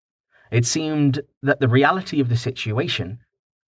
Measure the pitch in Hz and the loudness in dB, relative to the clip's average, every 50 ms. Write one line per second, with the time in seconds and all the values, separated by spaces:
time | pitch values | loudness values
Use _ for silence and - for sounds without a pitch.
0 | _ _ _ _ _ _ _ _ _ _ 110 117 120 - - 160 156 156 156 151 | _ _ _ _ _ _ _ _ _ _ 0 0 0 0 -2 -2 -4 -2 0 2
1 | 147 139 127 - - _ _ _ - 139 131 - 139 120 120 135 143 151 185 185 | 2 2 2 -2 -6 _ _ _ -2 0 0 2 2 2 4 4 4 4 2 0
2 | 185 - 165 147 131 120 117 117 - 113 - - - 110 104 123 165 - - - | -4 -4 -2 -2 0 0 0 -2 -2 -4 -6 -6 -6 -4 -2 -2 -2 -4 -4 -6
3 | 87 90 110 120 _ _ _ _ _ _ _ _ _ _ _ | -6 -8 -10 -14 _ _ _ _ _ _ _ _ _ _ _